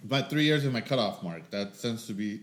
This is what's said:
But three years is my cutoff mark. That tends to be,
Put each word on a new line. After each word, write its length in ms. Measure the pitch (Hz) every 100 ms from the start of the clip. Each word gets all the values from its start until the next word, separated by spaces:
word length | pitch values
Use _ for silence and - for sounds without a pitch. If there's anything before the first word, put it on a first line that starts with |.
| 107
But 240 | 135 -
three 140 | 151 151
years 200 | 151 139
is 80 |
my 80 | 120
cutoff 400 | - 131 104 98
mark. 280 | 90 82 80
That 280 | 101 98 -
tends 260 | 120 113 -
to 60 |
be, 300 | 101 104 107